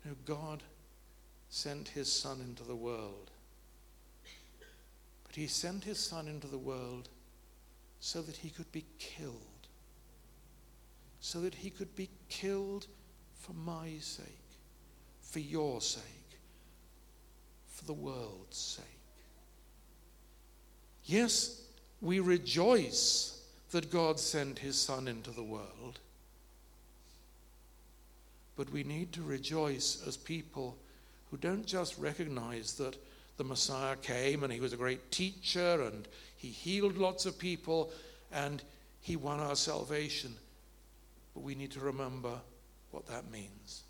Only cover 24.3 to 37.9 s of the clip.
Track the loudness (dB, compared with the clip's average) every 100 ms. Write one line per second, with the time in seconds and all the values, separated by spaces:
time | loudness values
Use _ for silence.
24.3 | 2 0 -2 0 2 4 2 0 -4 -6
25.3 | -6 -4 -4 -6 -10 -12 -12 -16 -20 -20
26.3 | -20 -20 -20 -20 -20 -20 -20 -20 -20 -20
27.3 | -20 -20 -20 -20 -20 -20 -20 -20 -20 -20
28.3 | -20 -18 -6 -4 -2 -2 -2 -4 -4 -4
29.3 | -2 0 2 2 2 2 0 -2 -6 -4
30.3 | -6 -4 -6 -6 -6 -16 -20 -20 -20 -10
31.3 | -2 0 0 0 0 0 0 -2 0 -2
32.3 | -2 -2 -4 -4 -2 -2 -4 -14 -20 -20
33.3 | -6 -2 2 2 2 0 0 0 2 4
34.3 | 4 2 2 0 2 0 0 0 2 2
35.3 | 0 0 4 6 6 4 -2 -8 -12 -18
36.3 | -12 -10 -6 0 6 6 6 4 4 0
37.3 | 0 -2 -2 2 4 4